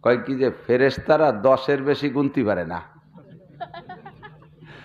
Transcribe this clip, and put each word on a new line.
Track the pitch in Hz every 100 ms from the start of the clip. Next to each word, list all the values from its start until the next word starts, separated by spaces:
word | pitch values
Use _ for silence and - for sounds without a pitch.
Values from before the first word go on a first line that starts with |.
কয় | 117 123
কি | 110 131
যে | 131 104 -
ফেরেশতারা | 123 135 - - 151 151
দশের | 110 120 135 - 143
বেশি | 135 139 143
গুনতে | 131 139 139
পারে | 104 95 82
না, | 85 - - _ - - - - - 339 349 359 370 403 - 427 - - _ - -